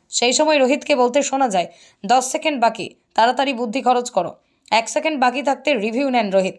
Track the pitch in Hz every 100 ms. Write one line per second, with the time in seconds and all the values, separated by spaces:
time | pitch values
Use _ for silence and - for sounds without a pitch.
0 | _ - 240 247 311 302 254 285 - 269
1 | 247 277 277 277 262 190 170 - - _
2 | 196 254 247 311 311 277 226 220 156 -
3 | _ - 226 247 277 233 240 254 233 247
4 | 240 190 170 - _ _ _ 220 226 302
5 | 320 302 247 247 285 262 302 262 214 226
6 | 277 247 208 190 185